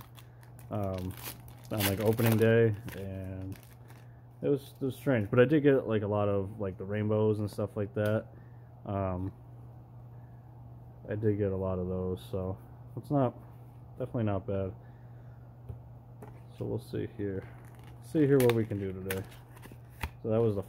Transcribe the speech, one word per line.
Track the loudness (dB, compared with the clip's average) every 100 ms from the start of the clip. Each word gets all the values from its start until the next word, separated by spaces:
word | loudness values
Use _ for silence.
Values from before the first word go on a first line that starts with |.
| -6 -18 -20 -20 -20 -18 -6
um, | -4 -2 -2 -6 -8 -12 -14 -18 -18 -6
on, | 0 0
like, | 2
opening | 2 4 4 6
day, | 8 8 6 4 -6 -10
and | -8 -8 -8 -8 -8 -10 -14 -20 -20 -20 -20 -20 -20 -4
it | 0
was, | 0 -2 -6
it | -6
was | -2
strange. | 2 2 4
But | 6
I | 8
did | 8
get, | 8 6 4
like, | 0
a | 2
lot | 2 4
of, | 2 0 -4
like, | -6 -4
the |
rainbows | -4 -2 2 4 4 2
and | -2
stuff | -2 -4 -2
like | -4 0
that. | 2 2 -2 -16 -20 -20 -20 -14 -4
Um, | -2 0 -2 -4 -8 -18 -18 -18 -18 -20 -18 -18 -18 -18 -20 -20 -18 -18 -18 -18 -16 -8
I | 0
did | 2 2
get | 0
a | 0
lot | 0 0
of | -2
those, | -2 -2 -4 -6
so | -6 -4 -6 -12 -18 -12 -12
it's | -2
not, | 2 2 -2 -16 -18 -20 -20 -18 -10
definitely | -6 0 0
not | 0 -2
bad. | -2 -2 -6 -16 -20 -18 -18 -18 -18 -20 -18 -14 -14 -14 -20 -20 -20 -18 -18 -20 -10
So | -6
we'll | -6
see | -4 -6 -6 -4
here. | -4 -4 -8 -16 -18 -18 -18 -18 -2
See | 4 6
here | 8
what | 8
we | 6
can | 2 -2
do | -4
today. | -6 -6 -6 -6 -14 -20 -20 -18 -18 -18 -8 -8 -6
So | 0
that | 4
was | 4
the | 2